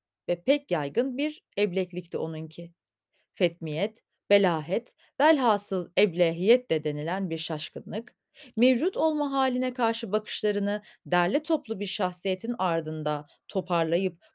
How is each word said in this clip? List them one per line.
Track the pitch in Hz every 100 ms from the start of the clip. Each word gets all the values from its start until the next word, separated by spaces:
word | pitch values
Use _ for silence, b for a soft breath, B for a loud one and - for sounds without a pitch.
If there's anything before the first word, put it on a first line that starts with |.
| _ _ -
ve | 175
pek | - 294 -
yaygın | 165 143 208 269 247
bir | 302 - _ -
ebleklikti | 208 180 175 175 170 160
onunki. | 160 156 160 165 170 _ _ _ _ _ _
Fetmiyet, | - 175 170 160 151 220 - _ _ -
belahet, | 202 185 160 147 202 - - b b
velhasıl | 302 294 247 208 - 190 175 -
eblehiyet | 208 165 170 165 190 247 -
de | 160
denilen | 151 147 156 190 185
bir | 160
şaşkınlık, | - 151 - - - 185 240 _ _ B B B
mevcut | 247 233 349 -
olma | 320 302 285
haline | 269 262 247 254
karşı | 254 233 226 196
bakışlarını | 208 214 - 214 202 202 208 B B 143
derli | 175 175 294
toplu | - 311 - 196
bir | 196
şahsiyetin | - 185 175 196 185 226 240
ardında | 185 165 156 156 151 147 147 b -
toparlayıp | 196 185 175 165 170 190 170 b